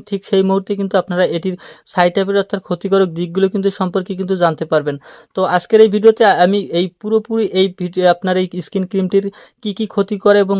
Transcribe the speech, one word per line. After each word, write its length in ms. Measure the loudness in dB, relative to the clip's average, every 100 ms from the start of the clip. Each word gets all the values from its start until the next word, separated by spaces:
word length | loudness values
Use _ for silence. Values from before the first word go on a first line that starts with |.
| -2
ঠিক 160 | -8 -2
সেই 180 | 0
মুহূর্তে 280 | 2 0 -2 -6
কিন্তু 200 | -2 -2
আপনারা 260 | -2 -2 -2 -2
এটির 200 | -6 -8 -12 -20 -6
সাইড 280 | 0 0 0
এফেক্ট 200 | -2 -2
অর্থাৎ 220 | -2 -6
ক্ষতিকারক 460 | -6 -6 0 0 0 -2
দিকগুলো 300 | -6 -2 0
কিন্তু 200 | 0 -4
সম্পর্কে 400 | -2 -4 -4 -6 -6
কিন্তু 200 | -4 0
জানতে 300 | 0 0 -2
পারবেন। 300 | -2 -2 -6 -10 -20 _
তো 80 | -4 0
আজকের 340 | -2 2 4
এই 80 | 4
ভিডিওতে 340 | 4 4 6 4 4 2
আমি 140 | 2 -2
এই 140 | -2 -4 -6
পুরোপুরি 460 | -2 -2 0 -2 -2
এই 140 | 0 -2 -2
ভিডিও, 260 | -8 0 2
আপনার 260 | 2 0 -2
এই 100 | -2 -6
স্কিন 220 | -8 -6 -4
ক্রিমটির 400 | -2 0 0 -2 -6 -18 _
কী 100 | -8
কী 120 | -6 -4
ক্ষতি 280 | -4 -4 0
করে 200 | 2 4
এবং 160 | 2